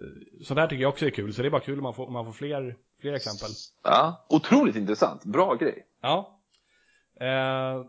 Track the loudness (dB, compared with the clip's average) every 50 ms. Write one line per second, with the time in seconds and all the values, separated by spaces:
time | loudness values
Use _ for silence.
0 | -14 -16 -16 -18 -20 -20 -20 -20 -10 -2 0 0 2 0 0 0 0 -2 0 0
1 | -2 -2 -2 -2 -4 -6 -4 -4 -2 0 0 0 -2 -4 -6 -6 -6 -8 -8 -10
2 | -10 -8 -8 -8 -8 -10 -10 -10 -8 -6 -6 -6 -6 -8 -12 -14 _ _ _ _
3 | -8 -6 -6 -6 -6 -8 -10 -10 -10 -12 -12 -14 -16 -20 _ _ 2 4 6 6
4 | 4 4 0 -6 _ 2 2 2 6 6 6 6 6 4 2 0 0 0 2 4
5 | 2 2 2 -4 -8 0 2 2 4 4 2 2 0 -2 -2 -4 -10 _ _ _
6 | -2 0 0 0 0 -6 -14 _ _ _ _ _ _ _ _ _ _ _ _ _
7 | _ _ _ _ -4 -2 0 0 0 0 -2 -2 -2 -4 -4 -6 -8